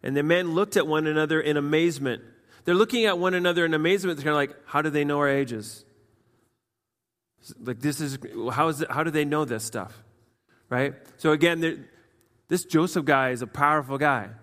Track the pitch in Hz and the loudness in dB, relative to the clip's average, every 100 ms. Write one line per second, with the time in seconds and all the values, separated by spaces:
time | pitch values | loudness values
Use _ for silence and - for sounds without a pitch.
0 | 131 139 147 175 180 165 208 202 151 156 | -2 -2 2 2 2 -2 0 0 0 0
1 | 156 151 156 156 147 147 143 156 170 143 | 0 0 0 0 0 0 0 2 0 0
2 | 139 117 - _ _ - - 180 226 240 | -4 -6 -10 _ _ -10 0 2 2 2
3 | 220 180 185 185 175 175 170 156 160 196 | 2 2 0 2 2 2 2 2 2 2
4 | 180 151 147 147 143 - - 147 151 147 | 0 -4 0 0 0 -6 -4 -2 0 0
5 | 147 143 143 139 131 113 104 - _ _ | 0 0 2 0 -2 -6 -12 -16 _ _
6 | _ _ _ _ _ _ _ _ _ _ | _ _ _ _ _ _ _ _ _ _
7 | _ _ _ _ - - 117 113 147 147 | _ _ _ _ -20 -14 -10 -4 -4 -4
8 | 151 135 - 110 117 135 160 143 160 143 | -6 -8 -12 -8 -6 0 0 0 -4 -2
9 | 160 156 147 147 147 113 107 113 92 - | -2 0 0 0 -2 -4 -6 -10 -10 -16
10 | - _ _ _ _ _ _ 123 139 139 | -20 _ _ _ _ _ _ -2 -2 -4
11 | - _ 160 151 170 165 165 - - _ | -20 _ 2 4 4 4 -2 -4 -14 _
12 | _ _ _ _ _ 180 - 160 170 185 | _ _ _ _ _ -4 2 2 2 0
13 | 143 139 131 127 120 - 143 151 131 135 | 2 2 2 -2 -8 0 2 2 0 0
14 | 147 131 98 110 | 0 0 -4 -16